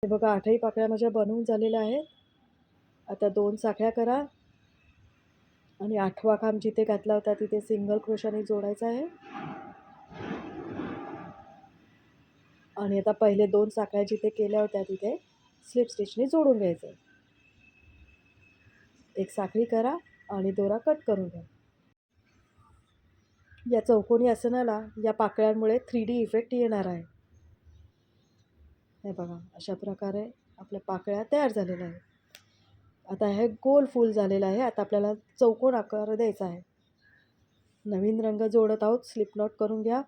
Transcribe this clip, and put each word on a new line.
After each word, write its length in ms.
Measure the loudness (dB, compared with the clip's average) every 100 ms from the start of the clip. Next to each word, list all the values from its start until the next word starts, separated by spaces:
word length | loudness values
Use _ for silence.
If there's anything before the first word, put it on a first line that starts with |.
हे 40 | 0
बघा, 240 | 2 4
आठही 240 | 2 4 2
पाकळ्या 320 | 2 0 0
माझ्या 200 | 2 0
बनवून 340 | 2 0 0
झालेल्या 360 | 0 0 2 0
आहेत. 240 | 0 -2 -6 _ _ _ _ _ _ _ _ _ -14
आता 200 | -2 0
दोन 280 | 2 0 0
साखळ्या 340 | -2 0 0
करा 320 | 2 0 0 -2 _ _ _ _ _ _ _ _ _ _ _ _ _ _ _
आणि 160 | -4 0
आठवा 400 | -2 0 0 2
खांब 220 | 0 -2
जिथे 220 | -2 0
घातला 300 | 0 0 0
होता 200 | 0 0
तिथे 260 | -2 -2 -4
सिंगल 380 | -2 -4 0 -2
क्रोशाने 440 | -2 -4 -2 -6
जोडायचा 440 | -2 -2 -2 -4 -4
आहे. 200 | -4 -6 -10 -16 -12 -12 -12 -16 -20 -20 -20 -20 -14 -10 -10 -12 -14 -12 -10 -10 -10 -12 -14 -16 -18 -20 -20 -20 -20 _ _ _ _ _ _ _ _ _ -6
आणि 220 | -2 0
आता 140 | 0
पहिले 340 | 4 4 4 4
दोन 220 | 4 2
साखळ्या 360 | 0 -4 -2
जिथे 240 | -2 0 -2
केल्या 320 | -2 0 2
होत्या 220 | 0 -2
तिथे 340 | -6 -4 -4 -6 _ _ _ _
स्लिप 220 | -6 0 0
स्टिचने 360 | -2 -6 -2 0
जोडून 320 | 4 4 4
घ्यायचं 280 | 2 -2 -8
आहे. 100 | -20 _ _ _ _ _ _ _ _ _ -20 -20 _ _ _ _ _ _ _ _ _ _ -8
एक 140 | -6
साखळी 340 | -4 -4 -2
करा 320 | 0 0 0 -2 -10 _ _
आणि 200 | -4 -4
दोरा 280 | -2 -2 0
कट 180 | 0 0 0
करून 220 | -2 -2
घ्या. 140 | -10 -20 _ _ _ _ _ _ _ _ _ _ _ _ _ _ _ _ _ _ _ _ -16 0
या 80 | 0 6
चौकोनी 420 | 4 6 4 4
आसनाला 520 | 4 2 0 0 -2 -6 -4
या 80 | -2
पाकळ्यांमुळे 680 | 2 0 4 2 4 2 2
थ्री 260 | 0 -4
डी 160 | -2 -2
इफेक्ट 340 | 0 0 -2
येणार 320 | 0 0 0 -2
आहे. 160 | -6 -10 _ _ _ _ _ _ -20 -20 _ _ _ _ _ _ _ -20 _ _ _
हे 80 | -12
बघा, 240 | -8 -10 -12 -16
अशा 200 | -18 -10
प्रकारे 560 | -8 -8 -8 -6 -6 -8 -14 _ _
आपल्या 220 | -14 -14 -6
पाकळ्या 360 | -8 -4 -4 0
तयार 200 | 2 2
झालेल्या 340 | 0 -4 -4 -8
आहेत. 140 | -12 _ _ _ -20 _ _ _ _ _ _ -14
आता 160 | -2 0
हे 200 | 2 0
गोल 380 | 0 4 4 4
फूल 260 | 2 2
झालेलं 340 | 2 2 2 2
आहे. 140 | 2
आता 200 | 0 -2
आपल्याला 320 | -2 0 0 -4 _ _
चौकोन 340 | 4 4 2
आकार 400 | 2 -2 -4 -4
द्यायचा 300 | -2 -2 -2
आहे. 160 | -6 -8 -16 _ _ _ _ _ _ _ _ _ _ _
नवीन 360 | -6 -2 0 0
रंग 220 | -2 0
जोडत 400 | 2 4 4 2
आहोत, 160 | 2 0
स्लिप 260 | -2 -4 -4 -2
नॉट 140 | -4 -2
करून 220 | -2 -2
घ्या. 200 | -2 -2